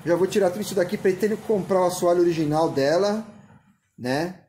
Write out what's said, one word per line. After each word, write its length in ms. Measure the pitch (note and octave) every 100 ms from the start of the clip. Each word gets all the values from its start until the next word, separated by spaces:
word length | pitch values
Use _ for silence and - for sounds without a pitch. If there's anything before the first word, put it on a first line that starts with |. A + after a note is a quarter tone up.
Já 120 | C#3+ E3+
vou 100 | F#3
tirar 240 | G#3 F#3+
tudo 120 | F3+
isso 120 | G3+
daqui, 240 | G3 F3+ G#3
pretendo 400 | G3 F#3 G#3+ G#3+
comprar 440 | - G#3 E3+ F#3+
o 40 | F3+
assoalho 360 | F3 F3 F3
original 500 | F3 E3 D3+ D3+ E3
dela, 520 | C3+ C#3 E3 G3+ G#3+ A3 - - - _ _ _ -
né? 460 | A#2+ C3+ E3+ F#3